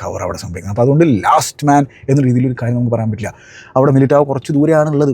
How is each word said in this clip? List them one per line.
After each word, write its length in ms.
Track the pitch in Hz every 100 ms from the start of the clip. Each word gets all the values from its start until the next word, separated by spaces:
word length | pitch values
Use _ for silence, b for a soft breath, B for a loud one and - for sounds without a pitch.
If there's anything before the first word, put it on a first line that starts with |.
കവർ 180 | 87 92 92
അവിടെ 140 | 87
സംഭവിക്കുന്നത്. 320 | - 80 95 104
അപ്പോൾ 100 | 123
അതുകൊണ്ട് 200 | 143 165 110 87
ലാസ്റ്റ് 380 | 143 143 - 147
മാൻ 160 | 143 139 B B
എന്ന 100 | 139 131
രീതിയിൽ 200 | 123 131
ഒരു 60 | 123
കാര്യം 160 | 120 120
നമുക്ക് 160 | 120 113
പറയാൻ 140 | 110
പറ്റില്ല. 200 | 107 101 - B B B 131
അവിടെ 140 | 139 135
മിലിറ്റാവോ 300 | 135 143 143
കുറച്ച് 220 | 135 - 147
ദൂരെയാണുള്ളത്, 540 | 151 160 151 147 147